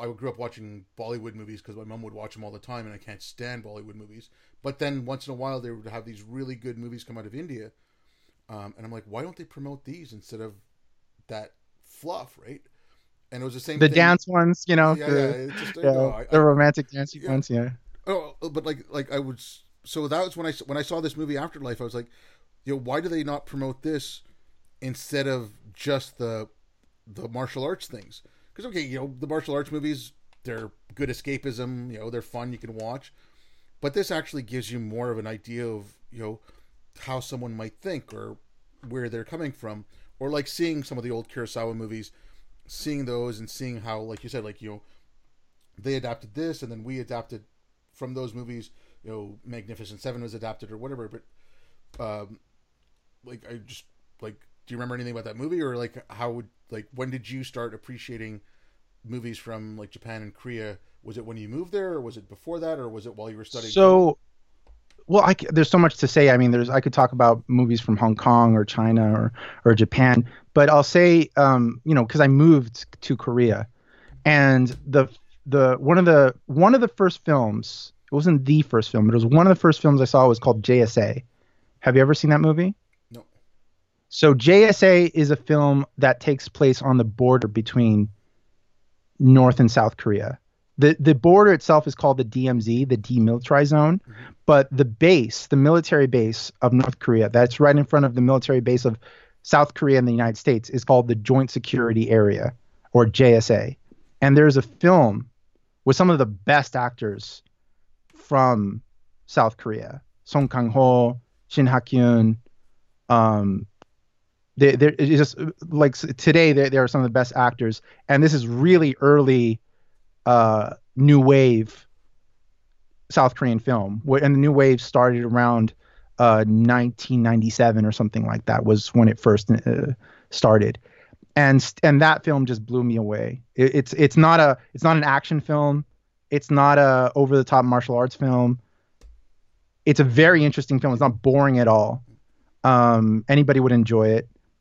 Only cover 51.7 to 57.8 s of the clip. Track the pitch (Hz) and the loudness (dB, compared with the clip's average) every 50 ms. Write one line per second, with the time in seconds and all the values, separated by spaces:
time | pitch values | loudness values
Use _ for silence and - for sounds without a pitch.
51.7 | _ _ _ _ _ - 120 110 107 107 104 98 110 _ _ _ _ _ _ _ | _ _ _ _ _ -16 -14 -14 -14 -14 -16 -20 -20 _ _ _ _ _ _ _
52.7 | _ _ _ _ _ _ _ _ _ _ _ 123 123 110 _ - 120 120 104 _ | _ _ _ _ _ _ _ _ _ _ _ -20 -20 -20 _ -20 -20 -20 -20 _
53.7 | - - _ _ _ _ _ _ _ _ 117 110 107 _ _ _ _ _ _ - | -20 -20 _ _ _ _ _ _ _ _ -20 -20 -20 _ _ _ _ _ _ -18
54.7 | 123 117 123 123 123 123 123 120 117 117 110 110 107 113 131 160 180 175 156 131 | -16 -14 -12 -12 -12 -12 -12 -12 -14 -14 -16 -16 -16 -14 -12 -8 -8 -6 -6 -6
55.7 | 123 120 120 117 _ 127 - _ - 107 120 120 117 120 113 _ _ _ _ _ | -8 -8 -10 -12 _ -18 -20 _ -16 -12 -10 -10 -10 -12 -16 _ _ _ _ _
56.7 | 117 107 101 _ _ 127 131 131 127 127 107 101 131 135 127 - - 123 120 117 | -18 -18 -18 _ _ -14 -12 -12 -12 -14 -14 -14 -16 -14 -16 -14 -14 -12 -12 -12
57.7 | 107 104 | -14 -16